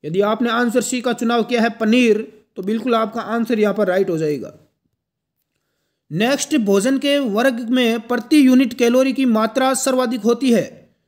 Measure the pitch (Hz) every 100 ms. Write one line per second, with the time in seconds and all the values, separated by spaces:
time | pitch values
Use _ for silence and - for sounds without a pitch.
0 | 147 180 208 220 233 233 240 240 233 254
1 | 240 233 226 240 233 240 226 226 220 240
2 | 240 208 - - _ - 190 220 240 226
3 | 220 233 202 233 226 233 208 196 196 180
4 | 190 165 156 143 98 - _ _ _ _
5 | _ _ _ _ _ _ _ _ _ _
6 | _ 151 226 277 - 302 202 196 220 269
7 | 277 285 262 202 262 233 226 254 240 233
8 | 226 240 - 302 262 254 254 247 233 247
9 | 262 254 262 220 220 226 262 254 - 254
10 | 254 240 208 240 262 226 135 - _ _